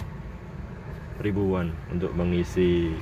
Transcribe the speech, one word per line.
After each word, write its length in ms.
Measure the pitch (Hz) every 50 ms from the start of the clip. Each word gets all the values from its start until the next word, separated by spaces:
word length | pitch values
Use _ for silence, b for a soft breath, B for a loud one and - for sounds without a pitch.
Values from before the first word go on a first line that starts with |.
| - - - - - - - - - - - - - - - - - - - - - - - -
ribu 320 | - 104 95 101 101 95 95
won 160 | 90 87 82 80 78 - - -
untuk 160 | 87 92 - - 87
mengisi 720 | 87 87 90 87 85 - - 92 92 90 87 85 85 82 80 80